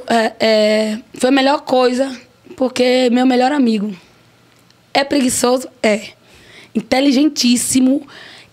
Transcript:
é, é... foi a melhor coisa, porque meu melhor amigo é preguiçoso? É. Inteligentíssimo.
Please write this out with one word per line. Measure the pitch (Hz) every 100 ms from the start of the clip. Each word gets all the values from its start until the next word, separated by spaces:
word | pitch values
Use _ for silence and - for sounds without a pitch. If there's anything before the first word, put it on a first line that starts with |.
| -
é, | 233 220 -
é... | 220 214 214 214 220 214 - -
foi | 254
a |
melhor | 277 269 302
coisa, | - 254 247 247 269 247 - _ - -
porque | 254 254 247 254 254
meu | 240 262
melhor | 247 254
amigo | 294 240 220 208 185 - _ _ _ _ _ _ _ _
é | 269
preguiçoso? | 277 285 254 - 247 254 254 -
É. | 226 208 - - _ - - - -
Inteligentíssimo. | 226 - 254 285 247 302 294 240 240 - 269 254 277 - - - - -